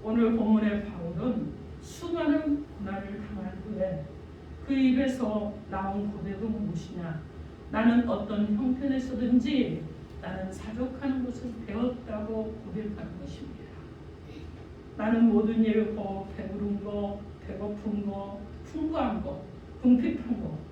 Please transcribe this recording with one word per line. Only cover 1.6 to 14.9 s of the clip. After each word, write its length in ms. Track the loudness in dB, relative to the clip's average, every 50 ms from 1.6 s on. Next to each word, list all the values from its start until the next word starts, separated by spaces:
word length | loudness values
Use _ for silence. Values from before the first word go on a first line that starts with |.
| -10 -12 -12 -12
수많은 840 | -12 -12 -12 -10 -4 -2 0 2 4 4 4 4 4 2 0 0 0 -6 -8 -8
고난을 440 | -6 -4 -4 -4 -6 -6 -8 -8 -8 -8
당한 300 | -8 -6 -6 -6 -8 -8 -8
후에 380 | -6 -2 0 0 0 0 -4 -6 -8 -10 -14 -14 -14 -16 -16 -14 -14 -14 -12 -2 0
그 60 | 4
입에서 800 | 6 8 8 8 6 4 4 2 2 0 2 2 0 0 -2 -6 -8 -8 -4
나온 420 | -4 -2 0 0 0 0 0 -2
고백은 540 | -2 -4 -4 -4 -4 -2 -2 -2 -2 0 -2
무엇이냐? 560 | -2 -2 -4 -6 -6 -8 -6 -6 -4 -6 -6 -8 -10 -12 -12 -14 -14 -14 -14 -12 -4
"나는 360 | 0 6 6 8 8 8 6 4
어떤 460 | 2 0 0 -2 0 0 2 2 2
형편에서든지 1300 | 2 4 2 2 2 2 2 2 2 0 -2 -2 0 4 6 6 6 6 6 4 4 4 4 0 -4 -6 -8 -10 -12 -14 -14 -12 -10
나는 300 | -8 -8 -6 -6 -6 -6
사족하는 720 | -6 -8 -8 -8 -4 -4 -4 -4 -4 -4 -2 -2 0 0 -2
것을 260 | -2 -4 -6 -6 -8 -8 -8 -8 -6
배웠다"고 880 | -2 0 0 0 0 -4 -8 -6 -6 -6 -4 -4 -2 -2 -2 -4 -6 -8 -10
고백하는 540 | -8 -6 -6 -4 -4 -6 -6 -8 -10 -10 -10
것입니다. 440 | -10 -10 -10 -10 -10 -12 -12 -12 -14 -14 -14 -14 -16 -16 -16 -16 -16 -16 -16 -16 -16 -14 -14 -14 -14 -14 -14 -14 -14 -16 -16 -16 -16 -14